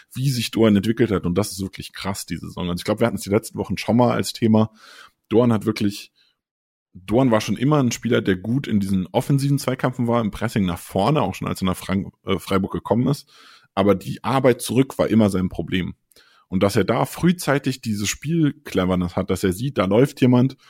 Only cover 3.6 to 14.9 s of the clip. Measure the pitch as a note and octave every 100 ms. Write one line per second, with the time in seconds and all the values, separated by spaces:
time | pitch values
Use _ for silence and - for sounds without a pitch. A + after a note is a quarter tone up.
3.6 | G2 G2 - A#2 A#2+ A#2 G#2 - A2+ A2
4.6 | A2 _ - - - _ - A2 B2 A2
5.6 | G#2+ G#2+ G#2 G2+ - _ _ _ _ _
6.6 | _ _ _ F#2 F#2 A2+ C3+ A2 A2 G2+
7.6 | C#3 D3+ B2 - A#2 A#2 G#2+ F#2 G2 C3
8.6 | B2+ G#2 G2 F#2+ F2+ B2 C3+ C#3 C#3 C#3
9.6 | - B2+ C3 A#2+ A#2 A#2 G#2+ - G#2+ A2+
10.6 | F#2 E2+ - F#2+ G#2 D3+ F#2+ - G2 F#2
11.6 | F#2 F2+ - G2 F2 - - F#2+ - G2
12.6 | G2 F2 - G#2+ D3+ E3 - - - -
13.6 | _ - G2+ F#2 - - - C3+ C3 A#2+
14.6 | - A2 C3+